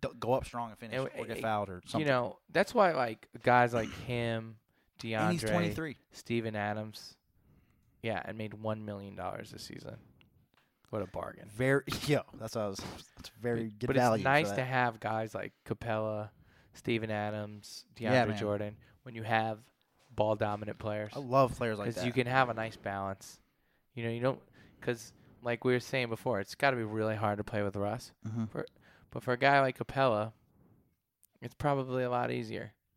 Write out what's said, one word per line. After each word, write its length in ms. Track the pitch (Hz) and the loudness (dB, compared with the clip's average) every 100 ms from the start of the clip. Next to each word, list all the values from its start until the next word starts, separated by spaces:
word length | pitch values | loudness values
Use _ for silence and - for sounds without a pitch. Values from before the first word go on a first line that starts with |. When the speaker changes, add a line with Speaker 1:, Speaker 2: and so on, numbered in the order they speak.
Speaker 1:
d-, 60 | 131 120 | -8 -4
go 140 | 113 | 0
up 100 | 127 | 0
strong 240 | - 120 117 | 0 -8 -8
and 80 | 104 | -10
finish 160 | 113 127 | -6 -4
Speaker 2:
And, 80 | 135 - | -4 -6
Speaker 1:
or 80 | 110 | -6
get 120 | 110 | -4
Speaker 2:
eh, 20 | |
Speaker 1:
fouled 300 | 113 107 98 | 0 0 -2
or 60 | 90 | -6
Speaker 2:
you 60 | - | -4
Speaker 1:
something. 180 | 156 147 | 0 2
Speaker 2:
know, 320 | 127 120 - _ | 2 0 -6 _
that's 220 | 165 202 | 0 2
why, 180 | 240 190 | 4 4
like, 360 | 151 120 113 - - | 4 0 -4 -14 -2
guys 300 | 123 123 120 | 6 6 6
like 180 | 117 107 - | 4 -2 -6
him, 520 | 117 120 117 113 113 110 _ _ | -4 -2 0 -2 -6 -14 _ _
Speaker 1:
<clears throat> 260 | _ - | _ -10
And 280 | 113 110 107 | -2 2 2
he's 100 | - | 2
Speaker 2:
DeAndre, 80 | 110 | 2
Speaker 1:
twenty-three. 460 | 107 104 107 160 120 _ | 2 2 -2 -6 -10 _
Speaker 2:
Steven 420 | - - 117 110 | -12 -2 -2 0
Adams. 600 | 107 104 107 110 107 - - _ _ _ _ _ _ _ _ | -2 -2 -2 -6 -12 -18 -20 _ _ _ _ _ _ _ _
Yeah, 180 | 113 101 | -4 -4
and 120 | - 107 | -6 -8
made 140 | 107 | -8
one 300 | 104 110 107 | -4 -4 -4
million 320 | 107 101 98 95 | -4 -8 -8 -8
dollars 340 | 92 98 - | -6 -8 -10
this 120 | - | -14
season. 340 | - - - - - _ _ _ _ _ _ _ _ | -14 -12 -12 -14 -16 _ _ _ _ _ _ _ _
What 120 | 110 | -6
a 40 | 92 | -6
bargain. 420 | - - - 107 | -8 -10 -10 -10
Speaker 1:
Very, 340 | 104 131 139 - | 0 2 2 0
<laughs> 120 | 143 - | -4 2
yo, 140 | 139 - - | 2 0 -10
that's 160 | 110 | -6
what 80 | 117 | -4
I 60 | 104 | -4
was, 120 | 95 - - - - | -4 -10 -12 -18 -20
that's 140 | - 107 | -20 -6
very 240 | 120 117 | -2 0
Speaker 2:
But, 140 | 113 107 | -2 -2
Speaker 1:
good 60 | 123 | 2
Speaker 2:
but 80 | 131 | 6
Speaker 1:
value 180 | 123 110 | 6 6
Speaker 2:
it's 60 | |
Speaker 1:
for 60 | 131 | 6
Speaker 2:
nice 200 | 143 160 | 4 4
Speaker 1:
that. 60 | - | 0
Speaker 2:
to 80 | |
have 360 | 127 127 123 110 | 0 2 2 0
guys 340 | 107 110 110 | -2 -2 -2
like 180 | 101 98 - | -6 -8 -8
Capella, 680 | - 110 120 110 110 107 107 - - - _ | -8 -6 -2 -2 -2 -4 -6 -12 -20 -20 _
Steven 360 | - - 113 110 | -8 -2 0 0
Adams, 720 | 107 104 107 104 104 - - - - | -2 -2 -4 -6 -12 -16 -18 -18 -4
DeAndre 40 | |
Speaker 1:
Yeah, 220 | 110 131 110 | 2 4 4
man. 120 | 107 | 2
Speaker 2:
Jordan, 380 | 104 104 104 107 - _ | 0 0 -2 -10 -20 _
when 120 | 127 | -14
you 80 | 117 | -8
have 340 | 110 113 113 110 - _ _ _ _ | 0 2 2 -4 -12 _ _ _ _
ball-dominant 640 | 113 107 107 107 104 104 - | 2 2 4 0 -2 -6 -6
players. 340 | 110 107 107 143 | -4 -4 -6 -8
Speaker 1:
I 20 | |
love 360 | 131 135 131 - | 2 4 6 2
players 220 | 117 107 | -2 0
like 80 | 104 | -2
Speaker 2:
'Cause 60 | 113 | -2
Speaker 1:
that. 100 | 123 | 0
Speaker 2:
you 60 | |
can 140 | 127 120 | 0 2
have 220 | 131 127 | 4 2
a 40 | |
nice 220 | 113 113 - | 0 -6 -6
balance. 640 | 104 98 98 95 - - _ _ _ _ _ | -6 -2 -4 -6 -12 -20 _ _ _ _ _
You 100 | 123 | -6
know, 60 | 117 | -4
you 100 | 117 | 0
don't, 200 | 127 - - - - - | 0 -2 -8 -20 -20 -6
'cause 320 | - 117 - - - - | -4 -4 -6 -20 -20 -8
like 220 | 123 117 | -2 2
we 80 | 127 | 4
were 80 | 123 | 2
saying 280 | - 135 117 | 2 -2 -2
before, 320 | 113 131 104 | -2 0 -2
it's 140 | 101 | -2
gotta 220 | - 139 123 | 0 2 2
be 60 | |
really 320 | 110 110 107 110 | 0 0 0 2
hard 220 | 107 104 | 0 0
to 60 | |
play 180 | 101 107 | -2 -2
with 140 | 101 101 | 0 0
Russ. 360 | 101 117 - _ 110 | -2 -4 -8 _ -6
Speaker 1:
Mm-hmm. 200 | 113 110 | -4 -4
Speaker 2:
For, 200 | - - _ - - - | -6 -10 _ -20 -20 -14
but 120 | 123 | -6
for 100 | 127 | -2
a 40 | 123 | 4
guy 240 | 135 139 | 6 6
like 160 | 135 - | 6 0
Capella, 560 | - 139 131 104 110 - _ _ _ _ _ _ _ _ _ _ | -2 2 4 4 0 -6 _ _ _ _ _ _ _ _ _ _
it's 120 | 123 | -14
probably 480 | - 151 139 131 127 | -2 0 0 0 -2
a 60 | 123 | 0
lot 200 | 123 123 | 0 0
easier. 420 | 123 110 110 110 - _ | -2 -4 -8 -10 -14 _